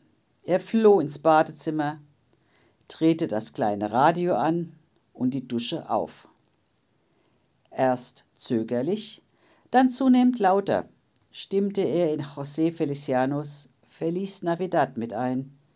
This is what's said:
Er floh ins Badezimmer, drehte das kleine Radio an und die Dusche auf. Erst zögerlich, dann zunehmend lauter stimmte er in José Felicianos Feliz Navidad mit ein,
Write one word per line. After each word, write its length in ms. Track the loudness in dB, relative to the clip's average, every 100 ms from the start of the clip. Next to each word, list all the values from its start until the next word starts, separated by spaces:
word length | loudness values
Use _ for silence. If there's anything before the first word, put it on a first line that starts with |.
| _ _ _ _
Er 180 | -2 -2
floh 400 | 0 4 6 6
ins 180 | 4 0
Badezimmer, 800 | 4 4 4 -2 -6 -4 -4 -6 -16 _ _ _ _ _ _ _ -14
drehte 400 | 0 2 2 0
das 240 | -4 -6
kleine 400 | -2 -2 -2 -2
Radio 440 | 2 4 2 0 0
an 360 | 0 -2 -4 -12 _ _ _
und 220 | -4 -4
die 120 | -4 -4
Dusche 440 | -4 -4 -6 -2
auf. 380 | -2 -4 -10 -20 _ _ _ _ _ _ _ _ _ _ _ _ _ _
Erst 540 | -2 0 0 -6 -16 _ _
zögerlich, 840 | -2 -2 -2 -4 -2 -4 -6 -16 _ _ _ _ _
dann 200 | 4 4
zunehmend 480 | 2 4 6 4 4
lauter 500 | 2 2 2 -2 -4 _ _ _ _
stimmte 500 | -18 -4 -2 0 0
er 320 | 0 0 0
in 80 | -2
José 500 | -6 -10 -8 -2 -2
Felicianos 960 | -2 -4 -4 -2 0 0 -2 -6 -12 -18 _
Feliz 600 | _ -8 -6 -4 -6 -6
Navidad 540 | -4 -4 0 0 0 -2
mit 160 | -8
ein, 460 | -4 -4 -4 -6 -14 _